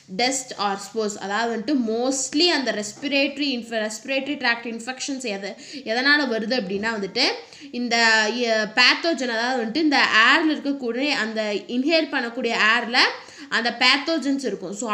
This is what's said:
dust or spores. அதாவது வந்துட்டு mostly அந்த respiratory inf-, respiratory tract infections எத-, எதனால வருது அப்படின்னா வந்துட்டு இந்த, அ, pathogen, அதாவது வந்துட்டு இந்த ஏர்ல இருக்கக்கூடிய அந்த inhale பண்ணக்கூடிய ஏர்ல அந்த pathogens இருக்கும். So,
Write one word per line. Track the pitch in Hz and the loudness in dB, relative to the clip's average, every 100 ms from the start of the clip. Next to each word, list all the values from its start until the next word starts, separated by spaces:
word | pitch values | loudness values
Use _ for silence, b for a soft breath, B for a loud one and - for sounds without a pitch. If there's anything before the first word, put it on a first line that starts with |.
| B 185 | B -2
dust | 247 269 - - | -2 -2 -6 -4
or | 202 196 - | -4 -4 -6
spores. | 220 214 208 | -4 -4 -4
அதாவது | 196 208 233 | -4 -2 -2
வந்துட்டு | 226 214 277 220 | -2 0 0 0
mostly | 226 254 277 - 294 349 302 | 0 0 -2 -2 0 2 2
அந்த | 233 202 | 0 -4
respiratory | 208 - 277 277 285 277 285 240 | -6 -8 -2 0 0 -2 -4 -4
inf-, | 226 226 214 | -4 -4 -4
respiratory | 214 - 269 269 294 | -6 -4 -4 -4 -2
tract | 247 233 240 | -2 -2 -4
infections | 226 262 254 - 262 254 196 | -8 -8 -8 -6 -6 -6 -6
எத-, | 196 226 B 294 294 | -8 -12 B -10 -4
எதனால | 247 277 294 262 | 0 2 2 2
வருது | 220 220 254 | 0 -2 -2
அப்படின்னா | 190 196 220 220 | -2 -4 -4 -4
வந்துட்டு | 190 240 330 466 - B 285 240 | -4 0 0 -2 -10 B -12 -6
இந்த, | 247 233 226 220 214 240 233 | -2 2 4 4 2 0 0
அ, | 220 208 247 | 0 0 4
pathogen, | 247 285 339 320 240 226 | 6 6 2 0 -2 -2
அதாவது | 240 262 | 0 -2
வந்துட்டு | 226 277 311 | -2 0 2
இந்த | 262 220 214 233 | 4 4 6 6
ஏர்ல | 302 311 | 6 4
இருக்கக்கூடிய | 294 277 277 240 233 294 262 | 0 -2 -4 -4 -2 0 0
அந்த | 220 220 214 202 - 247 | -2 -2 -2 -2 -4 -2
inhale | 285 320 311 | 2 2 2
பண்ணக்கூடிய | 277 233 233 233 190 214 233 | -2 -4 -4 -2 2 4 4
ஏர்ல | 220 254 427 508 B B 285 - | 2 2 2 0 B B -4 -2
அந்த | 233 226 | 0 2
pathogens | 254 277 302 330 277 269 220 | 4 4 2 0 0 -2 -2
இருக்கும். | 190 175 202 | -6 -8 -8
So, | 233 | -2